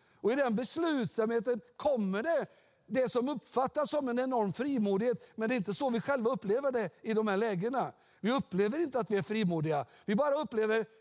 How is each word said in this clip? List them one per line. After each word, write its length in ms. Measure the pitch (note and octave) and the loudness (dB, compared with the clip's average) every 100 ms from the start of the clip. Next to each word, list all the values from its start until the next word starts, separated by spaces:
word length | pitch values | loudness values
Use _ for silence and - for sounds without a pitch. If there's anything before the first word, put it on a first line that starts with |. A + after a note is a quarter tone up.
| _ | _
Och 180 | _ G3 | _ 0
i 20 | |
den 220 | C4 C4+ G#3+ | 2 2 2
beslutsamheten 1040 | B3+ - E4+ D4 A#3 - A3 A#3 A3+ A#3+ - - | -2 0 0 2 0 0 0 0 0 -4 -6 -4
kommer 460 | D4 C4 G3 G3 | 0 0 0 0
det, 240 | D4+ D#4+ G#3 - _ _ - | 0 0 -2 -8 _ _ -4
det 220 | B3 B3 | -2 0
som 200 | B3 B3 | 0 0
uppfattas 640 | C4+ - A#3+ C4 - D4 | -4 -4 -2 0 0 0
som 180 | D4+ C4+ | 0 0
en 100 | A#3+ | -2
enorm 340 | C4 B3+ G#3 | 0 0 0
frimodighet, 720 | - C#4+ C4+ G3+ G3 A#3+ A#3 - | -2 -2 0 0 2 0 -2 -6
men 140 | - A3 | -6 -2
det 60 | |
är 20 | B3+ | -2
inte 180 | F#3+ | -2
så 160 | G3+ A3 | -2 0
vi 100 | A#3 | 0
själva 300 | A3 C#4 A3 | 0 0 0
upplever 420 | C4 G3+ A3+ C#4 | -2 0 0 0
det 180 | B3 F#3+ - | -2 -4 -6
i 120 | A#3 | -2
de 140 | A3 G#3+ | 0 0
här 80 | G3 | 0
lägena. 560 | A3+ F#3+ G#3+ C4 D#3+ - _ _ | 0 0 -2 -2 -4 -6 _ _
Vi 100 | G3 | 0
upplever 460 | C4 - F3+ G#3 C#4+ | 0 0 0 0 0
inte 220 | E4+ B3+ | -2 -2
att 100 | G#3 | 0
vi 60 | G3+ | -2
är 60 | |
frimodiga. 640 | - G#3+ G3 E3+ D#3 D3 C3 - | 0 0 0 0 0 -2 -4 -8
Vi 100 | - | -2
bara 200 | G#3 D4 | 2 2
upplever, 520 | C#4+ D4 A3 A3 A3+ G#3+ - | 2 0 0 2 2 -2 -8